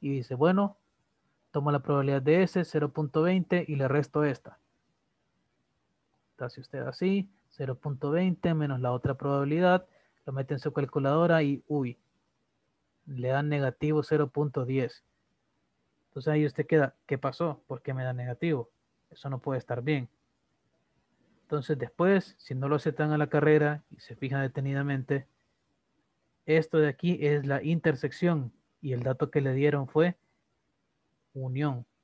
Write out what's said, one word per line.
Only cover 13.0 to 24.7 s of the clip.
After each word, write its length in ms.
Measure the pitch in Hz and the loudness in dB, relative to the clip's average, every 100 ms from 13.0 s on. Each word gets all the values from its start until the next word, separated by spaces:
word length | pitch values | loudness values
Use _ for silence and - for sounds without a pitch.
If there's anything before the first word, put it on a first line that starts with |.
| - | -14
le 240 | 131 127 | -6 -2
dan 180 | 135 147 | 0 0
negativo 560 | 147 135 - 151 151 | 0 -2 -2 0 0
cero 260 | 143 156 139 | 2 2 2
punto 360 | 143 147 135 123 | 0 -2 -2 -2
diez. 400 | 135 120 - _ _ _ _ _ _ _ _ _ _ _ | -2 -2 -6 _ _ _ _ _ _ _ _ _ _ _
Entonces 240 | 139 143 | -6 0
ahí 120 | 151 147 | 2 2
usted 220 | - 147 | -2 2
queda, 280 | 156 135 - - | 4 4 -2 -6
"¿Qué 120 | 131 | -4
pasó? 460 | 135 - 170 - - | -4 -4 -4 -6 -10
¿Por 160 | 127 | -10
qué 120 | - | -8
me 100 | 131 | -6
da 80 | 127 | -4
negativo? 580 | 123 123 120 170 143 117 _ _ _ _ | -6 -6 -4 -2 -2 -4 _ _ _ _
Eso 200 | - 139 | -14 -8
no 100 | 131 | -6
puede 180 | 143 131 | -4 -4
estar 240 | - 120 | -4 -4
bien". 280 | 127 147 123 _ _ _ _ _ _ _ _ _ _ _ _ _ | -2 -2 -4 _ _ _ _ _ _ _ _ _ _ _ _ _
Entonces 360 | - 151 127 143 | -6 -4 -2 -4
después, 560 | 123 - 180 196 - - | -4 0 2 2 0 -10
si 180 | - 131 | -10 -4
no 120 | 139 | -2
lo 80 | 147 | 0
hace 160 | 160 | 0
tan 220 | 151 151 | 0 0
a 40 | 151 | 0
la 100 | 147 | 2
carrera 560 | 151 151 151 147 147 - | 2 6 6 4 -2 -10
y 120 | - | -20
se 160 | - 117 | -20 -10
fija 240 | 135 139 | -4 -2
detenidamente, 840 | 135 139 139 | -2 -4 -4